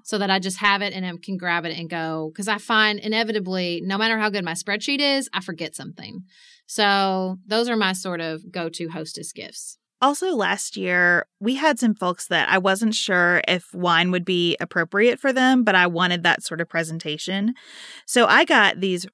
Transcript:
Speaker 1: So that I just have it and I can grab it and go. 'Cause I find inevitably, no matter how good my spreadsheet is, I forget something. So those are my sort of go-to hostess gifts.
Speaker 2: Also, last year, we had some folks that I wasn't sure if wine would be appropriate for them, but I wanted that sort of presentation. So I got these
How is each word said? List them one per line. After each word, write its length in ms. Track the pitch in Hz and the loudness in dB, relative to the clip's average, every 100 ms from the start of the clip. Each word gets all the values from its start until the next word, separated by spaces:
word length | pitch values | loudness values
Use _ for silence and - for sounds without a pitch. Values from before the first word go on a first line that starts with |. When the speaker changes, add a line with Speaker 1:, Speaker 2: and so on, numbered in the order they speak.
Speaker 1:
So 140 | - 208 | -6 -2
that 120 | 196 | 0
I 80 | 190 | 0
just 180 | 190 185 | -2 0
have 240 | 208 196 | 2 2
it 100 | 202 | 0
and 120 | 185 185 | -4 -6
I 80 | 170 | -8
can 140 | - 185 | -8 -6
grab 280 | 180 170 165 | -2 -2 -2
it 120 | 160 | -8
and 100 | 165 | -6
go. 420 | 170 160 160 156 160 | -6 -4 -4 -6 -6
'Cause 120 | 202 | -4
I 100 | 208 | -4
find 420 | - 220 214 208 | 0 2 2 0
inevitably, 840 | 214 220 220 214 185 185 180 170 190 | -2 -2 0 -2 -2 -2 -2 -4 -4
no 120 | 196 | 0
matter 200 | 226 220 | 0 0
how 100 | 214 | 0
good 140 | 202 | -2
my 100 | 175 | -4
spreadsheet 460 | 170 - 208 285 277 | -6 -4 -4 -2 0
is, 300 | 285 269 269 | 0 0 -2
I 60 | 190 | -6
forget 360 | 185 175 165 - | -6 -8 -8 -10
something. 480 | - - - - 185 _ - _ - | -14 -14 -16 -16 -18 _ -20 _ -10
So 720 | - 208 196 190 185 185 185 196 | 0 2 2 2 0 -2 -6 -2
those 240 | 220 240 | 0 0
are 80 | 220 | 0
my 160 | 190 | 0
sort 280 | 185 190 170 | -2 -6 -6
of 300 | 165 160 - | -6 -8 -10
go-to 380 | 185 165 165 165 | -8 -8 -8 -10
hostess 420 | 165 156 - 160 | -10 -12 -12 -12
gifts. 460 | - - - - - _ - | -14 -16 -14 -16 -18 _ 0
Speaker 2:
Also, 340 | 269 285 370 262 | 0 2 -2 0
last 400 | 180 202 - 196 | 0 -2 -4 -4
year, 520 | 185 180 175 175 - - | 0 2 4 4 0 -4
we 160 | 214 269 | -4 0
had 220 | 311 254 | 2 2
some 160 | 233 | 2
folks 340 | 196 180 175 - | 2 -2 -2 -2
that 220 | 165 - | 0 2
I 80 | 190 | 2
wasn't 380 | 190 190 220 220 | 2 2 0 -2
sure 460 | - 180 175 175 - | 0 2 4 2 0
if 240 | 180 - | -2 -4
wine 380 | 180 175 165 180 | -2 2 4 2
would 160 | 180 175 | 0 0
be 320 | 175 175 - | 0 0 -2
appropriate 600 | 170 180 165 196 240 - | -4 -4 -2 2 2 2
for 120 | 269 | 0
them, 320 | 254 254 254 | 2 4 4
but 120 | 214 185 | 4 4
I 100 | 180 | 4
wanted 380 | 170 180 175 | 2 0 2
that 180 | 170 - | 2 0
sort 160 | - 160 | -2 -8
of 80 | 165 | -4
presentation. 840 | 165 160 165 156 151 - 196 214 254 - - - - - | -4 -4 -6 -6 -8 -4 -2 -2 -4 -10 -20 -20 -16 0
So 180 | 247 233 | 4 6
I 200 | 240 339 | 6 6
got 340 | 262 202 - | 6 4 2
these 260 | 190 175 185 | -2 -2 -6